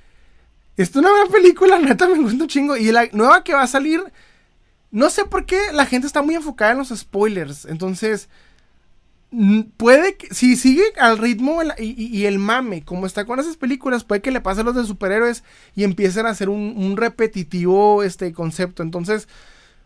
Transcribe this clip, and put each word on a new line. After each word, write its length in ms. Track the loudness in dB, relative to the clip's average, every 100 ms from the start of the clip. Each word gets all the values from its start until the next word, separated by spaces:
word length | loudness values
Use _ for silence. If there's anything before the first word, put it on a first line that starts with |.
| _ _ _ _ _ _ _ -6
Es 180 | -2
una 160 | 2 4
buena 180 | 4 4
película, 500 | 6 6 6 4 4
<laughs> 20 |
neta, 260 | 4 2 2
me 140 | 2
gusta 240 | 2 -2
un 40 | -2
chingo. 280 | -2 -2 0
Y 160 | 2
la 160 | 2 2
nueva 320 | 2 4 4
que 120 | 4
va 80 | 0
a 40 | 0
salir, 380 | 0 -2 -4 -6 _ _ _ _ _ _ _ _
no 180 | 0 0
sé 140 | 0
por 220 | -2 -4 -2
qué 120 | -2 -2
la 140 | 0 0
gente 200 | -2 -2
está 160 | -2
muy 140 | -2 -2
enfocada 340 | -4 -2 0
en 80 | 0
los 120 | -4
spoilers. 760 | -10 -6 -2 0 -2 -8 -12
Entonces, 640 | -12 -8 -6 -4 -4 -4 -8 _ _ _ _ _ _ _ _ _ _
mm, 300 | 0 2 2 -2 0
puede 400 | 6 6 4 -4
que, 160 | -10
si 240 | 0 2 4
sigue 280 | 4 4 2 2
al 180 | 2 2
ritmo 420 | 0 -2 -2 -2
el, 120 | -4 -6
y, 120 | -10 -8
y, 160 | -6 -2
y 100 | -2
el 120 | 0
mame, 460 | 0 -2 -2 -8
como 220 | -10 -8 -8
está 180 | -8
con 160 | -6 -6
esas 160 | -6 -6
películas, 480 | -6 -4 -4 -4
puede 180 | -2 -4
que 80 | -2
le 100 | -4
pase 200 | -4 -4
a 40 |
los 120 | -2 -4
de 80 |
superhéroes 580 | -4 -6 -4 0 -2 -4 _ _ _
y 80 | -4
empiecen 440 | -2 0 -2 0 -4
a 40 |
hacer 180 | -4 -4
un, 260 | -4 -6 -4
un 200 | -4 -2
repetitivo, 1080 | -4 -2 -4 -4 -6 -2 2 2 4 2
este, 280 | -2 -6 -10
concepto. 500 | -8 -8 -6 -6 -6
Entonces, 440 | -8 -6 -4 -6 -6 -20 -20 _ _ _